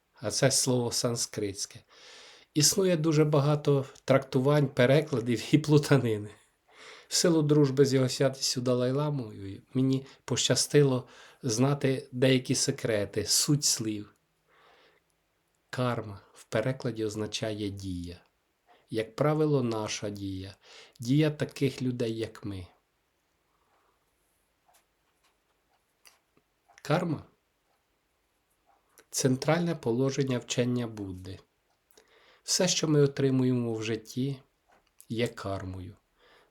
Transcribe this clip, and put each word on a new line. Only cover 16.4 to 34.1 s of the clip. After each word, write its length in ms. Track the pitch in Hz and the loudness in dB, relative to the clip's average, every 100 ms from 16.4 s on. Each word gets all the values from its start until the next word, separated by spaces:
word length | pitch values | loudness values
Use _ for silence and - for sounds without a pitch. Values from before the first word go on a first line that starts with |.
перекладі 600 | - 113 123 135 127 110 | -6 -2 -2 -4 -6 -4
означає 680 | 110 107 107 - 110 104 101 | -4 -4 -6 -6 -6 -4 -6
дія. 500 | 98 98 90 87 87 _ _ _ _ _ _ _ | -6 -8 -8 -8 -14 _ _ _ _ _ _ _
Як 260 | 110 110 - | -6 -6 -2
правило, 460 | 147 156 151 139 | 0 0 2 2
наша 480 | 120 110 107 - 107 | 0 -2 -4 -6 -8
дія. 460 | 101 98 95 98 - - - - - | -8 -8 -10 -12 -18 -20 -20 -20 -8
Дія 300 | 120 143 151 | 0 2 2
таких 520 | 151 - - 135 - | 0 -6 -2 -4 -2
людей, 340 | 127 123 113 113 | -4 -4 -4 -4
як 280 | 110 - | -8 -10
ми. 220 | 104 95 90 _ _ _ _ _ _ _ _ _ _ _ _ _ _ _ _ _ _ _ _ _ _ _ _ _ _ _ _ _ _ _ _ _ _ _ _ _ _ _ _ - | -12 -12 -14 _ _ _ _ _ _ _ _ _ _ _ _ _ _ _ _ _ _ _ _ _ _ _ _ _ _ _ _ _ _ _ _ _ _ _ _ _ _ _ _ -12
Карма — 420 | - 160 175 113 - _ _ _ _ _ _ _ _ _ _ _ _ _ _ _ _ _ _ | -4 -2 -2 -6 -10 _ _ _ _ _ _ _ _ _ _ _ _ _ _ _ _ _ _
центральне 640 | - 131 131 - 165 170 | -2 0 0 0 0 -2
положення 640 | 156 120 120 135 139 131 120 | -4 -2 -2 0 -2 -2 -4
вчення 480 | - - 120 123 117 | -4 -2 0 -2 -4
Будди. 520 | 110 98 92 95 92 _ _ _ _ _ _ _ _ _ _ | -8 -10 -10 -14 -16 _ _ _ _ _ _ _ _ _ _
Все, 260 | - - 180 | -4 0 0
що 200 | - 156 | 0 2
ми 120 | 147 | 4
отримуємо 760 | 139 139 139 131 127 123 117 | 4 2 0 2 2 0 -2
в 80 | 110 | -4
житті, 540 | 110 107 - | -4 -6 -6